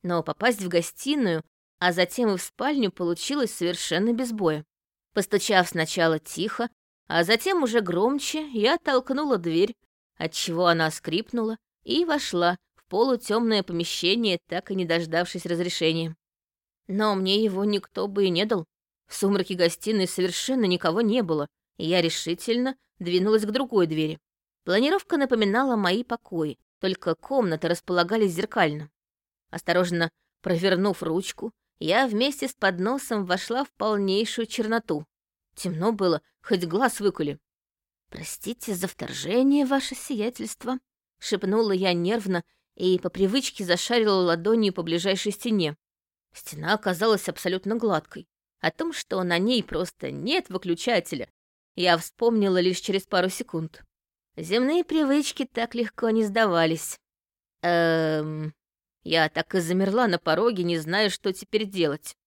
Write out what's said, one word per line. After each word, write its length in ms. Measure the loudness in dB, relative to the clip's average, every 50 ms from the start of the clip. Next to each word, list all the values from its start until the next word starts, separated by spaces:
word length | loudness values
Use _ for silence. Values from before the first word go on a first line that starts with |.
| -2
Но 180 | 0 -2 -2
попасть 400 | -2 -2 -6 _ 2 0 2 0
в 60 | -4
гостиную, 760 | 2 2 2 0 0 -10 -8 -4 -2 0 2 2 2 0 -2 -4 _ _ _ _ _ _ _
а 120 | 0 0
затем 420 | 2 2 0 0 2 0 2 2 2
и 40 |
в 40 | 0
спальню 500 | -4 -10 _ -4 -2 0 0 2 0 0
получилось 640 | -2 -2 -2 -2 -2 -4 -4 -4 -2 -2 -2 -2 -2
совершенно 600 | -2 -2 -2 -2 -4 -4 -2 -2 0 0 0 0
без 180 | 0 -2 -4
боя. 340 | -4 0 0 0 0 -2 -6 _ _ _ _ _ _ _ _ _ _
Постучав 560 | -4 -2 0 0 0 2 4 4 4 4 2
сначала 500 | 0 -2 -2 -2 0 2 2 4 2 0
тихо, 500 | _ -10 -8 -6 -6 -6 -4 -6 -6 -8 _ _ _ _ _ _ _
а 160 | _ 0 0 2
затем 400 | 2 2 0 2 0 0 0 0
уже 180 | 2 0 0
громче, 640 | 0 0 0 0 2 2 0 -2 -4 -4 -6 -6 -6 -6
я 260 | -2 0 2 2 2
толкнула 600 | 2 _ 0 0 0 0 0 -4 -2 0 0 0
дверь, 380 | 0 0 0 2 2 2 0 -2 _ _ _ _ _ _ _ _
отчего 500 | _ -6 -6 -4 -6 -6 -4 -2 2 4
она 220 | 4 4 4 2 0
скрипнула, 680 | -2 -6 -8 -4 -4 -4 -4 -4 -4 -4 -4 -4 -6 -8 _ _ _ _ _
и 200 | -2 0 0 0
вошла 520 | 0 0 -2 -2 -2 -2 2 2 2 0 -2 _ _ _
в 100 | _ _
полутёмное 760 | _ 0 2 2 2 2 -2 0 -2 0 0 2 2 0 0
помещение, 760 | 0 -2 -4 -4 -4 -4 -4 -2 0 0 2 2 2 0 0 -2 _
так 240 | _ -8 -8 -6 -4
и 40 | -4
не 100 | -4 0
дождавшись 600 | 0 0 0 0 0 -2 -2 -2 -2 -6 -10 -4
разрешения. 720 | -4 -2 -2 -2 -4 -2 0 0 0 0 0 -4 -4 -8 _ _ _ _ _ _ _ _ _ _ _ _ _ _
Но 280 | -6 -2 0 0 0 0
мне 280 | 0 2 2 2 2 2
его 200 | 2 0 0 0
никто 440 | 0 0 -2 -4 -6 _ -6 -6
бы 180 | -4 0 0 2
и 40 | 2
не 160 | 2 0 0
дал. 200 | 0 0 -2 -2 _ _ _ _ _ _ _ _
В 80 | _ -6
сумраке 380 | -2 0 2 2 2 0 -2 0
гостиной 540 | 2 2 2 2 0 -4 -2 0 0 0
совершенно 580 | 0 0 0 0 0 0 -4 -4 -2 0 0 2
никого 360 | 2 0 2 0 0 2 2
не 200 | 2 2 2 2
было, 260 | 0 0 -2 -2 -2 -6 _ _ _ _ _
и 80 | -8 -2
я 160 | 0 2 2
решительно 720 | 2 2 0 -2 -4 -6 -6 -4 -2 -2 -2 0 0 -4 -6 _ _ _ _ _
двинулась 460 | -4 0 2 2 4 4 4 4 2
к 60 | 0
другой 340 | -2 -2 -2 2 2 2 2
двери. 340 | 2 2 -2 -2 -2 -4 -8 _ _ _ _ _ _ _ _ _
Планировка 540 | 0 2 2 4 4 2 0 0 _ 0
напоминала 580 | 0 2 2 2 2 2 2 2 2 2 2 0
мои 280 | 2 2 2 0 0 -2
покои, 540 | _ -8 -8 _ -8 -4 -2 -2 -2 -4 _ _ _ _ _
только 360 | -4 -4 -4 -2 -2 -4 -4
комнаты 520 | _ -4 0 0 2 2 2 0 -2 0
располагались 640 | -2 -2 -2 _ -2 2 2 2 2 2 2 2 2
зеркально. 580 | 2 -2 -6 -2 2 2 2 2 0 -4 -10 -14 _ _ _ _ _ _ _ _ _ _ _ _
Осторожно 580 | -12 -8 -2 0 2 2 2 2 2 0 0 -2 _ _ _ _ _ _
провернув 640 | -2 -2 0 2 2 2 2 2 2 0 -2 -2 -4
ручку, 500 | -2 -2 -2 -2 -4 -10 -10 -12 -12 _ _ _ _ _ _
я 280 | -2 2 2 2 2
вместе 400 | 2 2 0 0 0 -2 -4 -6
с 60 | -8 -4
подносом 720 | _ 0 0 0 0 -2 -2 -2 -4 -4 -4 -4 -4 0
вошла 400 | -2 -2 -2 -2 -4 -2 -4 -4
в 60 | -6 _
полнейшую 760 | _ -2 0 0 2 2 2 2 0 0 -2 -2 -6 -6
черноту. 580 | -4 -4 -4 -2 0 -2 -2 -2 -2 -4 -4 -4 _ _ _ _ _ _ _ _ _ _
Темно 380 | -8 -6 -6 -4 0 0 0
было, 300 | 0 2 2 2 2 0 _ _ _ _
хоть 240 | _ -2 0 0 0
глаз 360 | -2 0 2 2 2 0 0
выколи. 380 | -2 -2 0 0 -2 -4 -4 -8 _ _ _ _ _ _ _ _ _ _ _ _ _ _
"Простите 640 | -16 -14 -12 -12 -14 -10 -8 -10 -10 _ -6 -6 -4
за 140 | -4 -4
вторжение, 800 | -6 -6 -10 -10 -10 -10 -8 -6 0 2 4 4 4 4 4 4
ваше 280 | 2 2 0 0 -4 -10
сиятельство", 840 | -12 -8 -6 -4 -2 -2 -4 -4 -6 -10 -10 -10 _ -6 -6 -6 -6 _ _ _ _ _ _ _ _
шепнула 540 | -4 -4 -2 0 0 2 2 4 4 2 2
я 180 | 2 2 2
нервно 540 | 2 2 2 0 0 0 0 -2 -2 -2 -4 _ _ _ _ _ _
и 220 | -2 2 2 2 2
по 100 | 0 -4
привычке 560 | 0 0 0 2 2 0 -2 -2 -6 -6 -2
зашарила 560 | -2 0 -2 0 0 0 2 4 4 4 4
ладонью 520 | 4 2 2 0 2 2 2 4 2 0 0
по 80 | -2
ближайшей 520 | -4 -2 -2 0 0 0 -2 0 -2 -4 -6
стене. 420 | -4 -4 -2 0 0 0 -2 -4 _ _ _ _ _ _ _ _ _ _ _ _
Стена 400 | -18 -16 -16 -12 -8 -2 -2 -2
оказалась 540 | 0 0 -4 -2 2 2 2 2 2 0
абсолютно 480 | -6 -10 -6 -4 -4 -4 -4 -2 -4 -4
гладкой. 520 | 0 0 0 0 0 -4 _ -18 -18 -18 _ _ _ _ _ _ _
О 100 | -4 -4
том, 220 | -4 -2 -6 -6 -6
что 280 | -8 -8 _ -4 -2 0
на 140 | 0 0
ней 240 | 2 2 2 0 0
просто 480 | -2 -2 -4 -4 -4 -6 -8 _ -10 -10
нет 400 | -8 -8 -4 -2 -2 -2 -2 -4
выключателя, 800 | -8 -8 -4 -4 -4 -2 -2 0 0 0 -2 -4 -8 -10 -10 _ _ _ _ _ _ _ _ _ _
я 220 | 0 4 4 4
вспомнила 640 | 4 2 -10 _ _ 2 2 4 4 2 4 4 2
лишь 180 | 2 2 0 -2
через 240 | -4 -2 -2 -2 -2
пару 240 | _ 0 0 0
секунд. 560 | 0 -2 -6 -10 -8 -6 -8 -8 -8 -14 -20 -20 _ _ _ _ _ _ _ _ _ _
Земные 480 | -14 -6 -2 0 0 2 2 2 0 0
привычки 600 | 0 0 0 2 4 2 2 2 -2 -4 -6 -8
так 300 | -6 _ -6 -6 -4 -2
легко 360 | -4 -4 -4 _ -2 0 2
не 120 | 2 2 2
сдавались. 760 | 2 2 2 2 4 4 4 2 2 0 -2 -6 -10 -12 -14 _ _ _ _ _ _ _ _ _ _ _ _
Эм, 920 | 0 2 2 4 4 4 2 2 2 0 0 -2 -2 -4 -6 -6 -8 -8 -10 _ _ _ _ _ _ _ _ _ _
я 240 | -2 2 2 2
так 260 | 2 _ -4 -4 _ -2
и 60 | -2
замерла 480 | 0 0 0 2 2 2 2 2 2
на 100 | 2 0
пороге, 460 | 0 _ 0 2 2 2 0 0 0 -2
не 140 | -2 -2
зная, 320 | -2 -2 -2 0 0 0 0
что 240 | -2 -2 -4 -6 -6
теперь 320 | -6 -10 _ 2 2 2
делать. 500 | 2 0 0 0 0 0 -4 -8 -16 -18 _ _